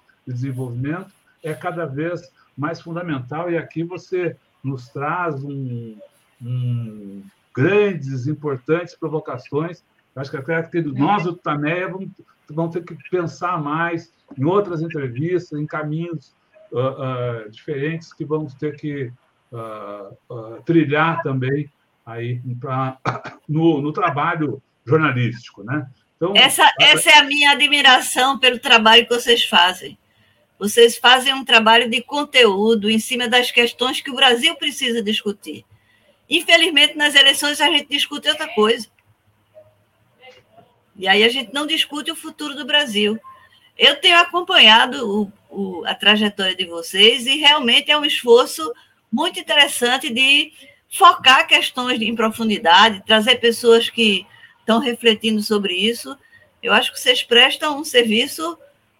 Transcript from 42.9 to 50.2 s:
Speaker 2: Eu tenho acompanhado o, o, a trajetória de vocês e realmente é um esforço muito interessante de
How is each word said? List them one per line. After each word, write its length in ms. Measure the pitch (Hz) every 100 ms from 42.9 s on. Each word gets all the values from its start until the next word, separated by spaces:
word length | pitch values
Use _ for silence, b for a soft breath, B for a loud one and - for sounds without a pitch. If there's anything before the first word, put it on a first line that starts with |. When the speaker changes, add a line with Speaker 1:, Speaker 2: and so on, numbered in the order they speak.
| 208 208 220 - b b b b -
Speaker 2:
Eu 220 | 262 285
tenho 180 | 370 349
acompanhado 880 | 349 339 359 349 226 220 254 277 226
o, 240 | 208 202 - _
o, 380 | - 196 175 -
a 80 |
trajetória 600 | - 196 214 208 202 185 180
de 100 | 180
vocês 600 | 170 165 190 214 262 240
e 100 | 285
realmente 560 | 294 302 240 262 -
é 40 | 302
um 80 |
esforço 680 | 294 - 240 233 285 - 320 466 b b -
muito 260 | 233 349 370
interessante 720 | 320 302 285 - 240 262 302
de 420 | 233